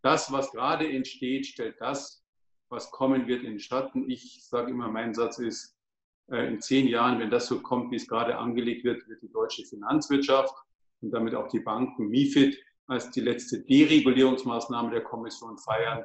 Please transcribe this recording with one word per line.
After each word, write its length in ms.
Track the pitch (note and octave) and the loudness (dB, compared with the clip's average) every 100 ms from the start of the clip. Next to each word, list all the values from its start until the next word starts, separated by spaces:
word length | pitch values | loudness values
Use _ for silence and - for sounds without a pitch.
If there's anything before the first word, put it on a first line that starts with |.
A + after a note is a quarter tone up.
Das, 300 | C3 D#3 - | 4 2 0
was 200 | C3+ C3+ | -4 -4
gerade 380 | A2+ C3 D#3+ D#3 | -2 -2 0 -2
entsteht, 560 | C3+ B2+ - B2+ C3+ C3+ | -2 -6 -6 -4 -4 -6
stellt 300 | - A2+ - | -8 -10 -6
das, 460 | A#2+ C#3 - - _ _ _ _ _ | -6 -6 -10 -18 _ _ _ _ _
was 200 | A#2 - | -12 -12
kommen 380 | - C3+ C3 A#2+ | -2 2 2 2
wird, 160 | B2 | -2
in 80 | A#2 | -4
den 80 | G#2 | -10
Schatten. 500 | - B2+ C3+ C3 C3 | -4 -4 -2 -4 -4
Ich 340 | B2 - - - | -6 -8 -20 -6
sage 240 | A#2+ A#2+ | -4 -2
immer, 160 | B2 A#2+ | -4 -4
mein 260 | A2 A#2 | -4 -4
Satz 240 | A2 A#2 - | -2 -2 -2
ist, 400 | A#2 - - _ _ _ _ _ _ | -6 -6 -14 _ _ _ _ _ _
äh, 160 | A#2+ B2 | -4 -4
in 140 | A2 | -4
zehn 260 | - C3+ B2+ | 2 4 4
Jahren, 320 | A#2 B2 A#2 | 4 2 2
wenn 100 | A2 | 2
das 160 | A#2+ - | 0 0
so 160 | B2 | -4
kommt, 300 | - B2 B2 | 0 -2 -2
wie 60 | A#2+ | -6
es 100 | - | -2
gerade 280 | A2+ A#2 A2+ | -2 0 -2
angelegt 460 | A#2 A#2+ A#2 - | -2 -2 -2 -2
wird, 240 | B2 A2+ - | -2 -4 -8
wird 140 | A2 | -18
die 100 | - | -8
deutsche 320 | D3 D3+ - | -4 -4 -4
Finanzwirtschaft 920 | G2+ G#2 G#2 D3+ - C#3 C#3 C3+ C3+ - _ _ _ _ | -12 -10 -2 0 2 0 4 4 2 -4 _ _ _ _
und 100 | A2 | -6
damit 240 | A2+ A2+ - | -2 -2 -4
auch 120 | - | -4
die 120 | A2 | -4
Banken 480 | A2+ A2 B2+ - G#2 | -2 -2 -2 -2 0
mifid 520 | B2 C#3 C#3+ C#3 - _ _ - | 2 4 6 4 4 _ _ -6
als 240 | B2 - | -6 -4
die 100 | - | -4
letzte 400 | A#2+ A#2+ - A#2+ | -2 -2 -4 -8
Deregulierungsmaßnahme 1300 | - C3+ D3+ D#3 C3 B2 C3 C3 B2 A#2 - A#2+ A#2 | 6 8 8 8 6 6 6 4 -2 -4 -4 -4 -2
der 120 | A#2+ | -4
Kommission 580 | - A2+ A2+ - A2+ A2 | -4 -10 -10 -12 -16 -14
feiern. 440 | - A2 A2+ A2+ | -4 -2 0 -4